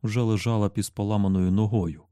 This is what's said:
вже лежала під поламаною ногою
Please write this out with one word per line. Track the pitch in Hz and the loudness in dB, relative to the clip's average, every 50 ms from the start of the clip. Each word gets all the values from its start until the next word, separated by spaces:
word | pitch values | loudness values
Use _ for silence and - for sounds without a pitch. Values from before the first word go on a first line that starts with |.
| - | -4
вже | 117 107 123 | -2 -2 0
лежала | 123 113 110 104 - 117 117 110 104 98 | 0 2 0 0 0 0 0 0 0 0
під | - - 98 - _ | -2 -2 -6 -6 _
поламаною | - 104 101 107 104 101 98 95 92 92 92 92 | -6 -4 -2 0 0 2 2 2 2 2 2 2
ногою | 101 110 104 107 113 92 82 76 - - _ | 2 0 2 0 0 -2 -2 -6 -10 -16 _